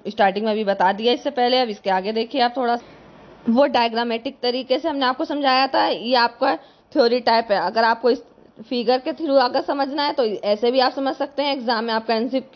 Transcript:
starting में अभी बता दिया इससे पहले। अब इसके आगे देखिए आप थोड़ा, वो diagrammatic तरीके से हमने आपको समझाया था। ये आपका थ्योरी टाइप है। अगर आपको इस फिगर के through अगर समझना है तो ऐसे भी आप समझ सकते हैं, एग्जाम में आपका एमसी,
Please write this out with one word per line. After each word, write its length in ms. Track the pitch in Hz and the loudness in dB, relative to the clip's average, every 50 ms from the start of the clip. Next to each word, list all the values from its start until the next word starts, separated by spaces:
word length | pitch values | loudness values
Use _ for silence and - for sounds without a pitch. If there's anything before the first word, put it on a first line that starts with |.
| - 202 | -10 -6
starting 360 | - 226 202 196 190 202 226 | 0 2 2 2 2 0 -2
में 80 | 220 | -2
अभी 120 | 208 220 214 | -2 -2 0
बता 280 | 196 196 196 180 190 | -2 0 2 2 2
दिया 200 | 196 202 226 240 | 2 2 0 0
इससे 180 | 240 269 - 285 | 0 0 -2 -4
पहले। 300 | - 247 247 247 254 254 | -2 0 0 2 2 2
अब 80 | 247 220 | 0 -2
इसके 220 | 208 - - 190 | -4 -6 -2 -2
आगे 220 | 185 190 185 214 | -2 0 -2 -2
देखिए 280 | 220 226 240 240 - 262 | -2 -4 -4 -2 0 0
आप 160 | 240 240 240 | 0 0 0
थोड़ा, 220 | 269 240 233 240 240 - - - - - - - - - - - - - 233 | -2 -2 -2 -2 -4 -6 -12 -20 -20 -20 -20 -20 -20 -20 -20 -16 -8 -2 0
वो 180 | 226 254 285 | 4 4 4
diagrammatic 720 | 285 226 240 233 226 220 233 240 233 226 226 - 277 277 - | 4 4 2 0 0 0 -2 -2 -2 -4 -4 -6 -8 -8 -6
तरीके 360 | 247 247 240 262 247 254 262 311 | -4 -4 -2 -2 -2 -2 -2 -2
से 100 | 285 320 | -2 -2
हमने 180 | 285 277 262 | -2 0 0
आपको 180 | 247 262 - 320 | 0 0 -2 -4
समझाया 420 | 320 285 294 277 262 262 262 269 | -4 -4 -2 0 2 2 2 2
था। 200 | 269 311 330 311 | 2 0 0 0
ये 280 | 320 233 160 208 240 254 | 0 -2 -2 -2 0 2
आपका 400 | 233 240 233 - - 269 285 320 - - - _ _ _ _ - | 2 2 2 0 0 -2 -2 -2 -2 -6 -16 _ _ _ _ 2
थ्योरी 240 | 302 240 226 247 247 | 2 4 4 4 2
टाइप 280 | 226 233 226 226 226 220 | 2 2 2 2 2 0
है। 80 | 196 175 | 0 0
अगर 260 | 170 185 - 226 233 | 0 -2 0 2 2
आपको 260 | 226 226 - 262 240 | 2 2 2 2 0
इस 120 | - - - - _ _ - - _ - 220 - | 0 0 -4 -18 _ _ -20 -20 _ -18 -10 -6
फिगर 300 | 254 240 214 233 254 254 | -6 -2 0 0 0 0
के 140 | 262 320 | 0 -4
through 260 | 277 - 330 277 269 269 | -6 -4 -2 2 4 4
अगर 220 | 247 247 - - | 4 2 0 -2
समझना 420 | 339 - 294 277 269 262 285 311 | -2 -2 -2 -2 -2 -4 -2 -4
है 100 | 285 - | -2 -2
तो 120 | 302 277 233 | 0 0 -2
ऐसे 460 | 214 190 - - 208 220 214 247 240 | -2 -2 -2 -2 -2 -2 0 0 0
भी 100 | 254 262 | 2 2
आप 120 | 247 - | 2 2
समझ 220 | 269 285 269 269 - | 0 -2 -4 -4 -4
सकते 280 | - 277 277 - 277 | -4 -6 -6 -4 -4
हैं, 140 | 294 285 277 | -2 -2 -2
एग्जाम 280 | 269 220 247 226 214 233 | -4 -2 -2 -2 -2 -2
में 100 | 233 220 | -2 -4
आपका 200 | 220 220 240 226 | -4 -2 -2 -2
एमसी, 280 | 220 240 240 269 262 - - | -2 -2 -2 -4 -4 -6 -6